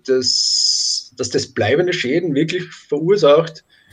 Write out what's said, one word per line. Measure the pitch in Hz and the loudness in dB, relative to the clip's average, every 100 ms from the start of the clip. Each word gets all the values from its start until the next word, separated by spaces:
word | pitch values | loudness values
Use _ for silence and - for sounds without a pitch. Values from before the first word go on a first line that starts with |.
| - | -2
dass, | 131 127 - 101 - - - - - - - | 0 0 0 0 0 0 -2 -2 -6 -8 -8
dass | 120 | -4
das | 143 - | -4 -4
bleibende | - 107 147 180 | -2 0 2 0
Schäden | 170 123 160 180 139 | -2 -2 -2 0 0
wirklich | 160 175 160 | -2 -4 -8
verursacht | - - 147 165 202 185 151 160 - _ _ _ | -14 -6 -2 0 4 6 4 2 -6 _ _ _